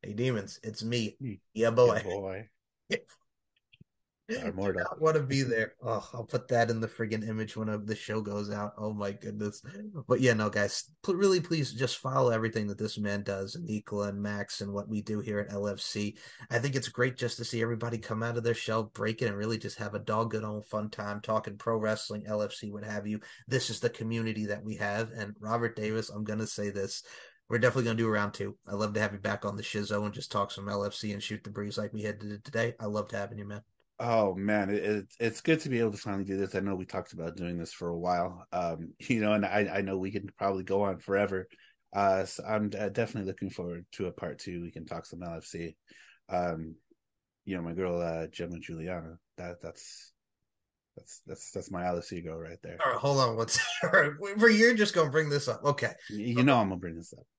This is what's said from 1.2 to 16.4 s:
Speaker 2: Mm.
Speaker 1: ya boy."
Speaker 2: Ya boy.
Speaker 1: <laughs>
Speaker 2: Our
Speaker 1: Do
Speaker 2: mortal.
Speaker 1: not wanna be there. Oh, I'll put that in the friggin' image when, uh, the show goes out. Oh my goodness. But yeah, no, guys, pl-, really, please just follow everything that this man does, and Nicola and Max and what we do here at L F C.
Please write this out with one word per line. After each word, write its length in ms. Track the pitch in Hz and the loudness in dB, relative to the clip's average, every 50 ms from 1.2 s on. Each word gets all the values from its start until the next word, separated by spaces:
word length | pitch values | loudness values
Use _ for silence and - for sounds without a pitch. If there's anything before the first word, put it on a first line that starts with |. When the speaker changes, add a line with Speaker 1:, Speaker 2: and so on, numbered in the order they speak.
Speaker 2:
Mm. 180 | 135 123 101 95 _ _ _ | -8 -8 -8 -8 _ _ _
Speaker 1:
ya 180 | 110 113 117 | 4 4 6
boy." 240 | 117 120 123 120 107 | 8 10 10 10 8
Speaker 2:
Ya 80 | 107 98 | 6 2
boy. 460 | 95 87 101 98 95 95 95 110 - _ _ _ _ _ _ _ _ | 0 -2 -2 -2 -4 -6 -6 -10 -12 _ _ _ _ _ _ _ _
Speaker 1:
<laughs> 100 | 190 - - - - _ _ _ _ _ _ _ _ _ _ _ - _ - _ _ _ _ _ _ _ _ - | -2 -2 -2 -8 -20 _ _ _ _ _ _ _ _ _ _ _ -20 _ -20 _ _ _ _ _ _ _ _ -6
Speaker 2:
Our 220 | 220 254 262 - | -6 -4 -2 -4
Speaker 1:
Do 40 | 98 | -2
Speaker 2:
mortal. 280 | 92 - - 95 90 | 0 0 0 0 0
Speaker 1:
not 180 | 87 - - 135 | -2 -2 -2 2
wanna 220 | 156 156 156 156 | 4 4 4 4
be 220 | 139 127 139 139 135 | 2 2 2 2 2
there. 320 | 120 117 113 110 104 - _ - | 2 2 2 0 -2 -4 _ -4
Oh, 200 | 110 113 101 - - | -2 -2 -2 -4 -6
I'll 120 | - 120 113 | -10 -10 -8
put 240 | - - 123 - - | -2 -4 -4 0 2
that 240 | 123 117 117 110 | 4 4 6 4
in 80 | 117 113 | 4 0
the 80 | 113 107 | 0 -2
friggin' 420 | - - 113 104 113 110 107 113 | -2 -4 -2 -2 -2 -2 -2 -2
image 260 | 110 110 110 107 - | -2 -2 -4 -4 -4
when, 140 | 110 110 107 | -4 -2 -2
uh, 80 | 107 104 | -2 -2
the 180 | 104 104 110 | -2 -4 -6
show 260 | 104 - - 107 110 | -6 -4 -4 -2 -2
goes 280 | 107 104 101 104 104 104 | -2 -2 -2 -2 -2 -2
out. 240 | 104 104 104 104 - | -2 -4 -4 -4 -6
Oh 160 | - 107 107 | -4 -4 -4
my 200 | 107 104 101 101 | -2 -2 -2 -4
goodness. 500 | 101 101 - - 104 104 107 104 104 - - 131 170 202 214 214 - 156 120 - | -4 -6 -8 -8 -6 -2 -4 -4 -4 -6 -14 -14 -12 -12 -12 -10 -10 -10 2 2
But 120 | 127 101 | 4 6
yeah, 140 | 131 123 117 | 8 6 6
no, 160 | 110 107 104 | 6 4 2
guys, 400 | 95 104 101 101 - - - - - _ - | 2 2 2 2 2 -2 -6 -6 -14 _ -2
pl-, 100 | - 190 | 0 2
really, 260 | 170 202 196 190 180 | 6 6 6 6 6
please 320 | - - 170 160 143 123 | 4 0 0 0 0 0
just 280 | 107 113 131 127 - - | 0 -2 0 0 0 -2
follow 320 | - 135 131 135 131 123 | -4 0 2 6 6 6
everything 340 | 113 110 113 113 110 113 107 104 | 6 4 2 2 0 0 0 0
that 100 | 101 101 | -2 -2
this 180 | 107 107 - - | -2 -4 -2 -2
man 240 | 104 101 101 101 | -2 0 0 0
does, 320 | 101 - 98 98 98 98 - | 0 -2 -2 -2 -4 -6 -6
and 120 | 90 87 | -8 -4
Nicola 420 | 85 107 104 - - 104 101 101 101 | -4 -4 -4 -4 -4 -2 -2 0 -2
and 120 | 101 101 | -2 -2
Max 420 | 101 104 104 104 101 - - - | -2 -2 -2 -4 -4 -6 -6 -6
and 120 | 107 101 101 | -4 -4 -4
what 160 | 101 101 104 | -4 -4 -2
we 140 | 110 104 104 | -4 -4 -2
do 160 | - 107 104 | -2 -2 -2
here 180 | 98 110 104 101 | -2 -2 -2 -2
at 160 | 101 101 104 | -2 -2 -2
L 140 | 101 101 104 | -2 -2 -2
F 120 | 101 95 | -2 -2
C. 380 | - - - 107 104 104 101 - - - - - | -4 -4 -2 -2 -2 -2 -4 -8 -18 -20 -18 -18